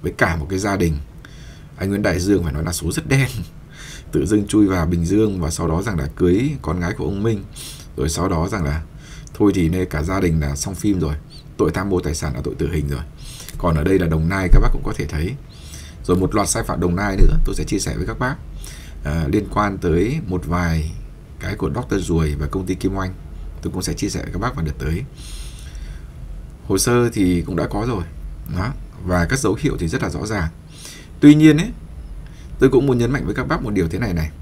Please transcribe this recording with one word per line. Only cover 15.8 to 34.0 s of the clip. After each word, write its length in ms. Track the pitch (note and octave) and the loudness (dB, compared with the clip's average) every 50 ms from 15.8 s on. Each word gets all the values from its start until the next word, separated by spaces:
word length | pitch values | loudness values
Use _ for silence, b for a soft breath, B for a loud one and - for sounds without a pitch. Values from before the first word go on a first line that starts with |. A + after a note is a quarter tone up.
| B B B B - | B B B B 0
Rồi 120 | - F2+ | 0 2
một 180 | F2+ F#2+ F2 - | 2 2 2 2
loạt 140 | G#2+ G2 F2 | 0 0 0
sai 140 | - A2+ | 0 -2
phạm 180 | G#2+ - - - | -2 -2 -2 0
Đồng 160 | F2+ F2 F2 | 0 0 0
Nai 200 | F2+ G2+ G#2 F#2+ | 0 0 0 6
nữa 200 | G2 G2 - - - - | 8 8 8 8 6 4
tôi 100 | - G2 | 4 2
sẽ 100 | - E2 | -2 -2
chia 140 | - - G2 | -2 -2 -2
sẻ 180 | - - - | -2 -2 -4
với 100 | - F2+ | -4 -4
các 120 | F#2 A2+ - | -4 -4 -2
bác, 180 | B2+ B2+ C#3 - - - B B B B B B B B B B - | -2 -4 -4 -6 -10 -14 B B B B B B B B B B -6
à, 200 | D2 D2+ E2 D#2+ C#2 | -2 -2 0 0 2
liên 200 | E2 G#2+ G2 F2+ - | 2 0 0 0 -2
quan 240 | G#2+ G#2 G2+ G2 F#2 | 0 0 0 -2 -2
tới 420 | - F2 D#2+ E2+ F#2+ A2+ C#3+ D#3+ C#3+ | 0 2 4 4 4 2 0 -2 -4
một 200 | F#2 F2+ F2 - | -4 -4 -4 -2
vài 460 | - E2+ F2 F2 E2+ E2 D#2+ D#2 E2 E2+ - - - - - - - - - | -2 -2 0 0 0 0 0 -2 -4 -6 -10 -12 -14 -16 -18 -18 -18 -14 -10
cái 140 | - F2+ F#2+ | -8 -8 -4
của 160 | - - D2 C#2 | -4 -4 -2 -2
Doctor 340 | - - - - D#2+ E2+ - | -4 -2 -2 -2 -2 0 0
Ruồi 260 | E2+ E2 D#2+ D#2 D2 | 2 2 2 0 0
và 120 | C#2 D2 | -2 -4
công 200 | C#2+ - F#2+ F#2+ | -2 -2 -4 -2
ty 80 | F#2 F#2+ | -2 -4
Kim 200 | F2 - F#2+ F#2+ | -2 -2 -2 -2
Oanh. 200 | F#2+ F#2+ F#2 F#2 - - - - - - - - - | -2 -4 -6 -6 -10 -12 -14 -12 -12 -12 -12 -12 -8
Tôi 100 | - F#2 | -8 -6
cũng 100 | F2 F2+ | -6 -4
sẽ 100 | F2 - | -4 -4
chia 160 | D#2+ - - - | -4 -2 -4 -4
sẻ 140 | - D2 | -4 -4
với 100 | - - | -6 -6
các 60 | - - | -6 -4
bác 160 | A2 B2+ - | -4 -4 -2
vào 80 | - E2 | -2 -4
đợt 80 | D2+ C#2 - | -4 -4 -4
tới. 240 | C2+ C#2+ D#2+ F#2 C3 - B B B B B B B B B B B B B B B B B B B B B B B - - - - - - - - - | -2 -2 -2 -2 -4 -8 B B B B B B B B B B B B B B B B B B B B B B B -12 -12 -12 -12 -14 -16 -16 -4 -2
Hồ 100 | G2+ F#2+ | 0 2
sơ 300 | - A#2+ A#2+ A#2+ A#2+ A#2 | 2 4 4 4 4 4
thì 340 | - A2 G2 F2+ F2+ E2+ E2 | 2 2 4 4 4 2 0
cũng 100 | - F#2+ | 0 -2
đã 100 | E2 D#2 | -2 -2
có 200 | - - G#2 A2 | -2 -2 -2 -2
rồi. 160 | B2 A#2+ F#2+ E2 E2 - - - - - - - - - | -2 -2 -2 -4 -6 -8 -12 -12 -12 -12 -10 -8 -6 -4
Đó. 120 | F2 F#2 A#2 C#3 - - - - - F2 | -2 -2 -2 -4 -6 -12 -14 -14 -10 -2
Và 200 | F2+ F2+ F2 E2+ | 0 2 2 2
các 140 | E2 B2+ C#3+ | 2 0 0
dấu 180 | - G#2 G2 - | 2 2 0 2
hiệu 160 | - C#3+ - - | 0 -2 0 0
thì 100 | F2 D#2+ | -2 -2
rất 140 | - - | -2 -2
là 60 | - - | -2 -2
rõ 180 | - - - | -4 -4 -4
ràng. 220 | G#2+ A2 G2+ E2 D#2+ - - - B B B B B B B B B B - | -4 -2 -2 -2 -2 -4 -8 -18 B B B B B B B B B B 8
Tuy 140 | - D3 D3 | 10 10 10
nhiên 220 | D3+ D#3 D#3 D3 | 12 10 8 8
ấy, 140 | D3+ F#3 A#3 - - - - - - - - - - B B B B B B B - | 8 2 -2 -6 -10 -14 -14 -14 -14 -12 -12 -12 -12 B B B B B B B 4
tôi 120 | B2 C3 | 4 6
cũng 160 | B2+ B2+ C3+ | 6 6 4
muốn 120 | C#3 B2+ A#2+ | 6 4 4
nhấn 120 | A#2+ A#2+ | 2 2
mạnh 160 | C#3 C3 - | 0 -2 -2
với 80 | - G#2+ | -2 -2
các 140 | C3 B2+ C#3+ | -4 -2 -2
bác 140 | D#3 - | -2 -2
một 80 | D3 A2+ | -2 -2
điều 180 | G#2 G2 E2+ D#2+ | 0 0 0 0
thế 100 | E2+ | 0
này 160 | F#2 | -2